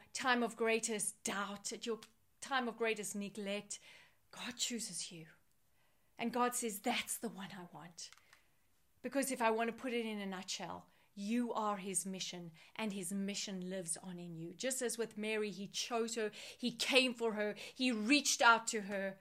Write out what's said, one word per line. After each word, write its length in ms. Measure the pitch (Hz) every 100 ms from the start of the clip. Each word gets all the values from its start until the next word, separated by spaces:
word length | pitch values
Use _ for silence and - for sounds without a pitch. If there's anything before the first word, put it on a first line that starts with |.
| - -
time 260 | 254 240
of 160 | 233 -
greatest 680 | 226 226 220 208 - -
doubt, 480 | - 196 196 202 -
at 140 | - 233
your 140 | 220 - _ _ -
time 280 | - 269 240
of 80 | 220
greatest 400 | 226 214 196 208
neglect, 640 | 202 214 196 202 208 - - - - _ _
God 240 | - 202 240
chooses 540 | - 240 208 170 -
you. 140 | 170 160 - _ _ _ _ _ _ _ -
And 140 | 233
God 240 | 240 240 240
says, 240 | 233 196
"That's 380 | 247 220 - -
the 100 | 226
one 220 | 180 190
I 140 | 170 175
want." 360 | 156 170 - - - - - _ _ _ _ _ _
Because 280 | 247 269 262
if 120 | 254
I 80 | 226
want 180 | 226 233
to 60 |
put 180 | 226 269
it 140 | 240 220
in 160 | 214
a 40 | 196
nutshell, 600 | 190 190 - 175 180 - - _ -
you 360 | 202 240 240
are 240 | 220 214 202
his 300 | 196 185 190
mission, 460 | 185 - 175 170 160 - -
and 160 | 220
his 180 | 196 175
mission 580 | 196 196 202 - 190 180
lives 280 | 190 170 -
on 160 | 185 175
in 200 | 175 165
you. 160 | 165
Just 280 | 180 254 262
as 160 | 240 233
with 200 | 220 208
Mary, 340 | 214 220 208
he 160 | 180 196
chose 480 | - - 240 226 226
her, 160 | 214 - - -
he 140 | 240
came 420 | 233 - 262 254
for 200 | 233 233
her, 220 | 214 208 202 - -
he 160 | 254
reached 500 | 220 214 294 285 -
out 260 | 247 226 226
to 160 | 220
her, 340 | 196 202 196 190